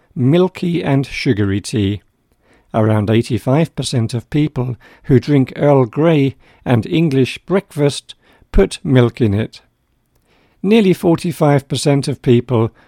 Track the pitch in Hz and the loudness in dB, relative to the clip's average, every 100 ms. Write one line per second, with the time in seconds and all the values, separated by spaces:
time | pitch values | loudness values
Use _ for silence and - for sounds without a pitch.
0 | _ - 127 170 185 - 180 165 180 139 | _ -2 2 2 0 -2 -4 -4 -2 -2
1 | 139 - 143 104 101 98 - 113 98 104 | -2 -4 -2 0 0 -2 -4 -2 -2 -4
2 | _ _ _ _ _ _ _ 113 107 107 | _ _ _ _ _ _ _ -2 0 0
3 | 104 113 - 113 - 143 160 - 127 135 | 0 0 0 -4 0 0 0 -4 -6 -4
4 | 113 120 - 147 151 - 123 117 - - | -4 -6 -6 -4 -2 -4 -8 -8 -16 -10
5 | - 127 147 147 127 - 147 139 120 143 | 0 2 2 0 0 0 2 2 2 0
6 | 165 156 135 - _ _ 131 120 - 170 | 0 2 0 -4 _ _ -2 -2 0 0
7 | 165 135 127 - - 190 - 147 143 - | 2 2 0 -2 -4 -4 -4 -2 -2 -2
8 | - - _ _ _ - 196 - 160 127 | -12 -20 _ _ _ 0 0 -2 0 2
9 | 120 - 113 101 113 - _ _ _ _ | 2 0 -2 -2 -4 -12 _ _ _ _
10 | _ _ _ _ _ _ 190 226 190 165 | _ _ _ _ _ _ 0 2 4 2
11 | 175 165 175 - 151 143 - 131 147 143 | 0 0 -2 0 2 2 0 -4 0 0
12 | 139 131 135 120 - 120 113 - | -2 -4 2 2 2 -2 -2 -6